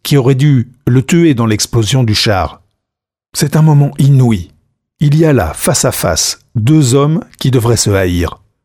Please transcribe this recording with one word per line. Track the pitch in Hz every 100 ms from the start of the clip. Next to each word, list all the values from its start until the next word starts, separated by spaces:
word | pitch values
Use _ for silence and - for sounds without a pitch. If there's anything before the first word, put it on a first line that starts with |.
qui | - 143
aurait | 123 131
dû | 147 131 - _ -
le | 127
tuer | - 175 170
dans | 117 113
l'explosion | 107 - 117 104 131
du | 117
char. | 104 113 92 80 - _ _ _ _ _ _ _
C'est | - 147 151
un |
moment | 156 143 143 -
inouï. | 139 135 123 101 82 _ _ _ _ -
Il | 147 156
y | 160
a |
là, | 127 78
face | - - 143
à | 131
face, | - 90 80 - - _ 117
deux | 113 156 127
hommes | 139 147 160 - -
qui | 135
devraient | 123 117 110
se | 107
haïr. | 98 92 90 80 - _ _